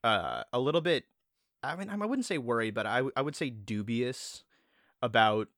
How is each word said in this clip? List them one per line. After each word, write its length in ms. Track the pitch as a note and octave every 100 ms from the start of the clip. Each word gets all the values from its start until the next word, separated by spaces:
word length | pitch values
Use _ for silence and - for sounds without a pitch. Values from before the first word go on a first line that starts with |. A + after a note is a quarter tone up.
uh, 400 | A#2 G#2 D#2 A#1+ -
a 60 | B2
little 220 | C3+ D#3+
bit, 240 | E3 D3 - _ _ _ _ _
I 120 | C3+ E3+
mean, 140 | G3
I 80 | G#3
wouldn't 280 | G#3 C4+ A#3+
say 120 | E3
worried, 380 | A#2+ A#2 A2 G#2+
but 100 | G#2+
I, 160 | A#2+ C3+ C3+
I 80 |
would 120 | C#3 C#3+
say 140 | D3
dubious 920 | A2+ G2+ G#2 G#2 A#2 B2 C3 - - _ _ _ _ _ _
about 460 | B2 A2+ A2 G#2+ A2